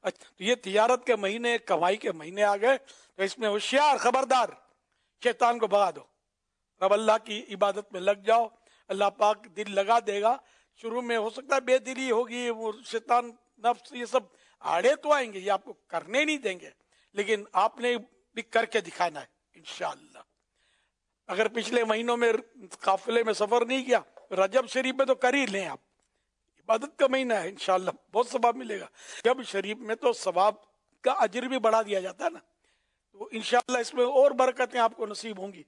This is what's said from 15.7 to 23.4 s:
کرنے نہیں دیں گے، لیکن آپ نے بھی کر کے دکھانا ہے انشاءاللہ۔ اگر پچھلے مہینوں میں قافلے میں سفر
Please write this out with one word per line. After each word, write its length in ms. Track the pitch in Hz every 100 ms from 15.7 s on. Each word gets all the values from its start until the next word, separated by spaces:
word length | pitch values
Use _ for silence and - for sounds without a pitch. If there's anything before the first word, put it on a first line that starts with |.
کرنے 520 | - _ 170 151 240 302
نہیں 120 | 302
دیں 220 | 220 180
گے، 100 | 160 _ _ _ _
لیکن 300 | 202 202 214 202
آپ 280 | 185 220 -
نے 160 | 240 240 233 _ _
بھی 80 | 233
کر 240 | - 226 226
کے 160 | 220
دکھانا 400 | 170 - 175 147
ہے 40 | 135 _ _
انشاءاللہ۔ 680 | 170 160 - 165 143 _ - - _ _ _ _ _ _ _ _ _ -
اگر 200 | 185 220
پچھلے 360 | 240 220 240
مہینوں 340 | 226 220 233 240
میں 160 | 233 220 - - 185 -
قافلے 440 | - 190 - 233
میں 100 | 220
سفر 320 | 202